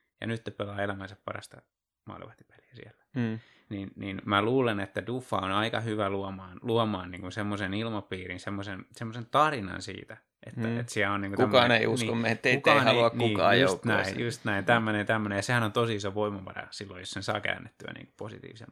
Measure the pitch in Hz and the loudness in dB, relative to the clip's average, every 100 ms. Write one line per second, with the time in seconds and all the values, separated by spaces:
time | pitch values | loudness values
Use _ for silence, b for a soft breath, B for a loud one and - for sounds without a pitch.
0 | _ - 107 117 104 - 101 101 101 98 | _ -10 -6 -6 -6 -8 -6 -4 -4 -4
1 | 98 98 - 101 - - _ _ _ _ | -10 -12 -12 -10 -12 -20 _ _ _ _
2 | - 92 - - _ _ _ 120 - _ | -16 -14 -16 -20 _ _ _ -20 -20 _
3 | _ 127 113 110 b b b 101 98 - | _ -4 -2 -4 b b b -10 -10 -10
4 | 101 95 - 101 107 131 120 101 98 - | -8 -6 0 2 4 2 2 0 -4 -6
5 | 95 127 - 101 95 98 113 110 113 107 | -6 -6 -2 -2 0 0 0 -2 -2 -2
6 | 98 98 95 95 92 90 123 113 110 95 | -2 -2 -6 -8 -12 -8 0 2 2 0
7 | 90 90 92 110 104 101 95 101 113 107 | -6 -10 -8 -6 -4 -2 -2 -4 -4 -6
8 | - 92 92 90 - 101 101 95 - - | -6 -8 -8 -10 -8 -8 -8 -10 -12 -12
9 | 113 120 117 139 156 139 98 92 - 95 | -10 -10 0 2 2 0 -6 -8 -10 -12
10 | - - _ _ - 120 113 117 117 107 | -14 -20 _ _ -12 -4 -2 -2 -2 0
11 | 101 101 98 101 123 127 123 117 113 120 | 0 0 -2 2 4 6 6 6 4 2
12 | 113 117 117 113 131 123 - 110 113 120 | 0 0 0 2 2 4 6 6 6 6
13 | 117 117 113 101 90 98 92 87 117 101 | 4 4 2 4 6 8 6 4 2 2
14 | 98 104 120 113 113 98 95 117 110 104 | 0 -2 -4 -4 -2 0 4 4 4 0
15 | 101 113 104 101 - 123 107 120 117 104 | 2 2 2 0 2 2 2 2 0 0
16 | 98 101 104 101 95 - - - 98 92 | -2 -2 -2 -2 -10 -12 -12 -12 -14 -14
17 | 90 98 98 104 104 92 - - - - | -10 -8 -4 -2 -2 -4 -6 -16 -14 -14
18 | - - 107 104 - 110 - | -16 -14 -14 -14 -16 -18 -18